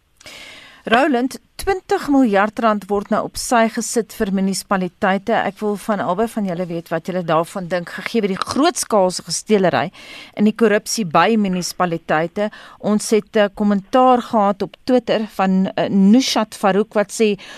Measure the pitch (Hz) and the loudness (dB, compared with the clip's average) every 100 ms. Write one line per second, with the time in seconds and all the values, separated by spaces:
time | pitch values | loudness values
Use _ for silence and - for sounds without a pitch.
0 | _ _ - - - - - - - 226 | _ _ -20 -20 -20 -20 -20 -8 2 2
1 | 311 240 254 - _ - - 381 - 392 | 4 0 -2 -8 _ -8 -4 -4 -2 -4
2 | - 277 254 196 214 - 226 208 190 202 | 0 2 2 2 0 0 0 0 -2 -4
3 | 202 208 - - - 240 226 240 220 240 | -2 -2 -4 -6 -2 2 2 -2 -4 -4
4 | 214 - 208 196 190 190 - 196 180 - | -4 -4 -4 -2 -2 -4 -4 -4 -4 -2
5 | 202 196 196 214 - - 214 208 - 202 | -2 -2 0 -2 -2 -4 -4 -4 -4 -4
6 | 139 180 226 226 196 170 180 170 - 165 | -2 -2 -2 -4 -6 -6 -6 -8 -6 -8
7 | 180 180 170 160 165 202 175 180 170 - | -6 -6 0 0 0 -6 -6 -6 -6 -10
8 | - 233 202 190 - 240 320 254 - 214 | -4 -2 -2 -2 -4 0 0 0 0 2
9 | 185 - - - - 214 180 139 151 - | 2 0 -8 -6 0 2 2 0 -2 -8
10 | - - - - 208 214 226 208 - - | -20 -20 -12 -2 0 2 2 2 -2 -6
11 | 185 165 180 226 202 185 175 - 180 165 | 0 2 4 2 0 -2 -4 -4 -2 -2
12 | - 160 170 - 208 - - - - 208 | -2 -2 -2 -4 -6 -6 -20 -8 -2 -2
13 | - 214 - 220 202 - 208 202 190 254 | 2 0 0 0 0 0 0 0 0 4
14 | 254 247 - 233 202 202 185 - - 254 | 4 4 2 0 2 0 -6 -8 0 0
15 | 240 190 214 - 190 190 190 - 170 196 | 2 -2 -2 -2 0 2 0 -2 0 4
16 | 196 240 262 254 214 - 202 190 220 220 | 6 6 4 -2 -4 -2 0 2 0 -2
17 | 202 - 220 196 - | -2 0 0 0 -8